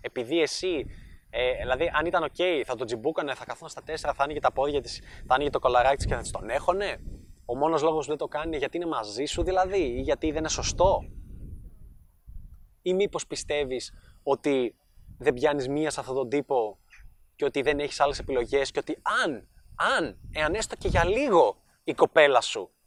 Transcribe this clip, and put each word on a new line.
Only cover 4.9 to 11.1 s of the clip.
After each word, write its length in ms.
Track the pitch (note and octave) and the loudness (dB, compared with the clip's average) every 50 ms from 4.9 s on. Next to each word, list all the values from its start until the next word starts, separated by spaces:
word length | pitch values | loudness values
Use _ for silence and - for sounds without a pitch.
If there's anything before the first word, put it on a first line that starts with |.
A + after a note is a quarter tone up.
| - - - - - - - | -12 -14 -14 -18 -18 -16 0
θα 80 | - B2 | 0 2
άνοιγε 160 | C3 D3 D3 | 2 2 0
το 80 | C3+ C3 | -2 2
κολαράκι 380 | - B2+ B2 B2 A#2+ C3 C#3+ | 2 4 4 6 6 6 4
της 100 | - - | 2 0
και 80 | - C#3 | -2 -2
θα 60 | A#2+ | -2
της 100 | A2+ - | -4 -6
τον 200 | - F#2 F#2 G#2+ | -8 -8 -6 -4
έχωνε; 500 | A#2+ D3 - - F3+ G3 G3+ F3+ A#2+ - - - - - - - - - - | -4 0 2 2 0 2 -2 -4 -6 -8 -10 -12 -12 -14 -16 -20 -20 -18 -8
Ο 120 | - A#2+ | -6 -2
μόνος 260 | C3 D3 D#3+ E3 D3+ | 0 2 2 4 4
λόγος 220 | D3 D#3+ D#3 D#3 C#3+ | 4 4 2 2 -2
που 60 | C3+ | -2
δεν 80 | D3+ C#3+ | -4 -4
το 100 | D#3 - | -4 -6
κάνει 180 | - D3 D#3 | -4 -6 -6
είναι 100 | E3 D#3+ | -4 -4
γιατί 200 | C#3+ C#3 C3+ - | -4 -4 -4 -4
είναι 100 | E3+ F3 | -4 -4
μαζί 380 | E3 D3+ B2 A2 G#2 G2+ A2+ D3 | -4 -4 -4 -6 -6 -6 -6 -4
σου, 180 | D3+ - - | -4 -2 -2
δηλαδή, 400 | - F#3 F#3 F#3 F#3 F#3 G3 G3 | 0 2 2 2 2 2 0 0
ή 180 | E3 C3 A#2+ B2+ | 0 0 -2 -4
γιατί 260 | C3+ D3 C#3+ - - | -2 -2 -2 0 0
δεν 120 | D#3 C#3+ D#3+ | -2 -2 -2
είναι 100 | D#3+ D3+ | -4 -2
σωστό; 560 | - - A#2 - - - F3 G3 F3 - - - | -4 -2 -2 -4 2 4 4 4 4 2 -4 -10